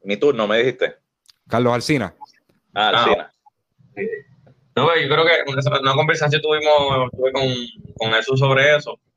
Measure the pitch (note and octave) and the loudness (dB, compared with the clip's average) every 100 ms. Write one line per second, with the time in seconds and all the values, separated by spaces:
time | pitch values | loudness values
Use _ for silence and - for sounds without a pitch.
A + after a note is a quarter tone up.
0 | G2 G#2 C#3+ A#2 G#2 A2+ C3 - E2 - | -8 0 0 2 0 0 0 -2 -6 -6
1 | _ _ _ _ _ A#2 A#2+ A#2+ - C#3+ | _ _ _ _ _ 0 0 0 0 -2
2 | F#2 - - _ _ _ _ G2+ G#2 A2+ | -4 -10 -20 _ _ _ _ -2 0 2
3 | G#2+ G2+ - _ _ _ _ _ _ - | 2 0 -4 _ _ _ _ _ _ -10
4 | A4 G#4+ - _ _ _ _ E3+ E3 E3 | -8 -10 -14 _ _ _ _ -2 0 0
5 | C#3 D#3 E3 D#3 C#3 C3+ C3 C#3 C3+ C3+ | 0 2 2 2 0 -4 -2 0 0 0
6 | D#3 D#3+ D3 D3+ D3+ D3+ D3+ D3 C#3 C3 | 0 0 0 0 0 0 2 2 2 0
7 | B2 B2 C3 C3+ C3 B2 A#2+ - - - | -2 -2 -2 0 -2 -4 -8 -16 -18 -6
8 | A2 A2+ C3 C3 C3+ C3 C#3+ D3 A#2 - | -2 0 0 0 2 4 4 2 0 -14
9 | _ | _